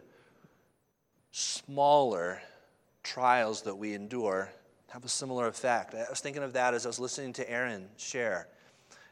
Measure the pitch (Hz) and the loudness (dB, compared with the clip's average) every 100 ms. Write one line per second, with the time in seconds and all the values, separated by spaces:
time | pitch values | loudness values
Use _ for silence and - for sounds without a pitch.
0 | - - _ _ - _ _ _ _ _ | -10 -20 _ _ -20 _ _ _ _ _
1 | _ _ _ - - - - 139 143 147 | _ _ _ -6 -4 -4 -4 4 8 8
2 | 131 95 87 92 - - - _ _ _ | 6 2 0 -4 -10 -20 -20 _ _ _
3 | - - 127 123 110 107 107 98 104 104 | -10 2 4 6 4 0 -6 -6 -6 -6
4 | 104 123 107 95 95 - _ _ - 123 | -6 -2 0 0 -2 -8 _ _ -20 -12
5 | 123 - 135 127 117 104 127 117 92 110 | -6 -4 -2 -2 -2 0 2 2 0 -6
6 | 117 135 147 143 135 127 123 120 120 117 | -6 -6 -6 -6 -2 2 2 2 -2 -4
7 | 123 - 135 120 113 120 123 104 92 110 | -6 -6 -6 -6 -4 -2 -2 -4 -10 -12
8 | - 131 117 90 - - - _ _ - | -6 -2 0 -2 -6 -18 -20 _ _ -20
9 | - | -20